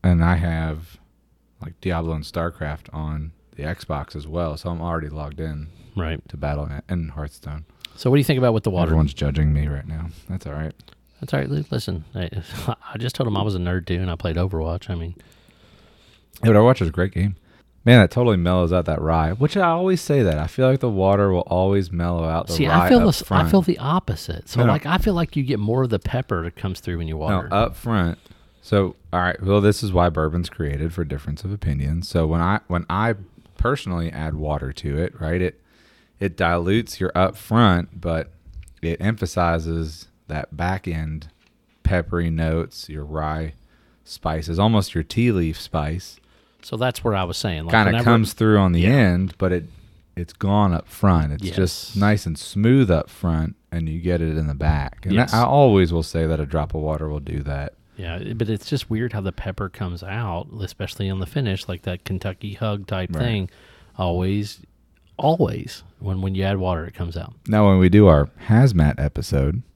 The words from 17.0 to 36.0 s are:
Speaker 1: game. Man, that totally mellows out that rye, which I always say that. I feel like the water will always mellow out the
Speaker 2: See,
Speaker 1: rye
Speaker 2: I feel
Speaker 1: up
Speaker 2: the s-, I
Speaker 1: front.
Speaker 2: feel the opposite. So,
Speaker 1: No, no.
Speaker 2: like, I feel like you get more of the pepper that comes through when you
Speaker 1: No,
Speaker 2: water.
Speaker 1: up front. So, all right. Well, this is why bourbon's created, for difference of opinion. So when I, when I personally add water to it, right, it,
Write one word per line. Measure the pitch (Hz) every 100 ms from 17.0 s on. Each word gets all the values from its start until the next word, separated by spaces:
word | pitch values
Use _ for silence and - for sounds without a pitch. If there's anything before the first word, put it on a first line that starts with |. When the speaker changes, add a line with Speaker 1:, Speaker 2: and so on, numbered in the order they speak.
| 95
Speaker 1:
game. | 87 98 95 _ _ _ _ -
Man, | 120
that | 95
totally | - 123 98
mellows | 85 92 85
out | 90 80
that | 78
rye, | 78 82 78
which | 101 147 202
I | 175
always | 165 190 180
say | - 143
that. | 101 76
I | 78
feel | - 131
like | 135
the | 127
water | 101 95 101 101
will | 90
always | - 90 95 101 90
mellow | 85 87 87
out | 82 82 -
the |
Speaker 2:
See, | 160 147
Speaker 1:
rye | - 127
Speaker 2:
I |
feel | 247
Speaker 1:
up |
Speaker 2:
the | 226
s-, | -
I | -
Speaker 1:
front. | 190 160
Speaker 2:
feel | 196
the | 180 170
opposite. | 127 175 - 82 - 85 -
So, | 123
Speaker 1:
No, | 120
no. |
Speaker 2:
like, | 147 147
I | 180
feel | 220
like | 175 170 151
you |
get | 131 120
more | 104 123
of | 131
the | 107
pepper | - 127 127 90
that | 82 -
comes | 98 90
through | - 85
when | 82
you |
Speaker 1:
No, | 78
Speaker 2:
water. | 78 98 78
Speaker 1:
up | 95 117 -
front. | 120 110 87 85 _ - _ _
So, | - 104 95 - -
all | 90
right. | 90 -
Well, | 95 104
this | 101 104
is | 104
why | 90 87
bourbon's | 80 78 85 87
created, | - 76 71 82
for | 85
difference | 78 69 - 73
of | 95
opinion. | 104 - 69 69 82
So | 92 87 80
when | 82
I, | 85 107 _
when | 87 85
I | 92 113 104 95 - _ -
personally | 117 139 - 87 82
add | - 78
water | 76 76 73 65
to | - 71 71
it, | 87 -
right, | 80 90
it, | 90 - _ _ _ _